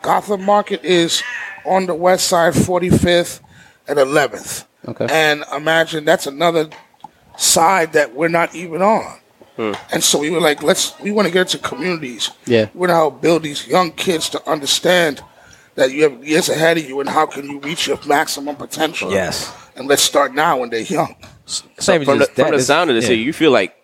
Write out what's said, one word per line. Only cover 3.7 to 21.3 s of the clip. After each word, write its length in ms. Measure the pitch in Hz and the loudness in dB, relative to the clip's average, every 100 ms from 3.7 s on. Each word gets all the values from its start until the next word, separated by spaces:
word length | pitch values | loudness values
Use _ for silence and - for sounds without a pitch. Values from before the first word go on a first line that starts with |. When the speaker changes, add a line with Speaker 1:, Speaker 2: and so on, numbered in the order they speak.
| _ - | _ -4
Speaker 1:
and 120 | 147 | 0
eleventh. 680 | 131 151 135 - - - - _ - | 2 2 0 -2 -12 -12 -14 _ -14
Speaker 2:
Okay. 180 | - 123 | -6 -2
Speaker 1:
And 340 | 156 151 147 151 143 | 2 2 0 -4 -6
imagine 480 | 156 160 160 160 151 | 0 0 0 -2 0
that's 200 | 185 147 | 0 0
another 440 | 139 170 165 156 - - _ - _ _ - | -2 0 0 -2 -8 -20 _ -20 _ _ -4
side 560 | - - 165 190 160 | 0 4 4 2 2
that 220 | 156 143 123 | 2 0 0
we're 120 | 165 | 0
not 260 | 170 170 160 | 0 0 -4
even 260 | 175 160 | -10 -2
on. 360 | 196 214 107 - _ _ - - | 0 0 -2 -14 _ _ -20 -6
Speaker 3:
Hmm. 180 | 110 98 - | -6 -6 -6
Speaker 1:
And 120 | 139 | -2
so 140 | - - | 0 0
we 100 | 151 | 0
were 80 | 180 | 0
like, 220 | 160 147 | 0 2
Let's, 340 | 147 185 - - | 0 0 -2 -6
we 120 | 202 | -4
wanna 180 | 208 190 | 0 2
get 200 | 185 226 | 2 0
to 80 | 143 | -2
communities. 720 | - 131 175 170 135 113 - - - | -6 -6 -4 -4 -6 -8 -10 -10 0
Speaker 2:
Yeah. 220 | 117 107 | 2 2
Speaker 1:
We 60 | 175 | -2
wanna 120 | 180 165 | 0 2
help 260 | 156 127 | 2 0
build 220 | 151 165 | 0 0
these 240 | 156 139 113 | -2 -8 -2
young 240 | 170 175 | 0 0
kids 380 | - - 160 - | -2 -4 -2 -4
to 200 | 147 - | -8 -4
understand 720 | 160 139 - 160 180 165 135 - _ - - _ - | -4 -2 -2 2 2 2 -2 -12 _ -20 -20 _ 0
that 120 | 131 | 0
you 120 | 139 | 2
have 200 | 151 123 143 | 0 0 0
years 220 | 151 - | 0 2
ahead 280 | 151 160 170 | 2 2 2
of 100 | 143 | -2
you, 120 | 135 | -6
and 80 | 139 | -2
how 160 | 156 156 | 0 0
can 240 | 139 143 | -4 -12
you 100 | 143 | -12
reach 280 | 143 170 - | -8 -6 -4
your 100 | 139 143 | -4 -2
maximum 500 | 147 156 - 143 139 | 0 0 -4 -8 -10
potential? 560 | 135 - 156 - 92 | -12 -4 -4 -4 -4
Speaker 4:
Yes. 400 | 95 87 - - - - - | -2 -2 -6 -10 -14 -20 -14
Speaker 1:
And 120 | 131 | 0
let's 140 | 143 | 2
start 320 | - 147 139 131 | 2 2 0 0
now 220 | 160 135 | 0 0
when 100 | 120 | -2
they're 120 | 113 | -6
young. 340 | 107 - - - - | -4 -4 -4 -6 -20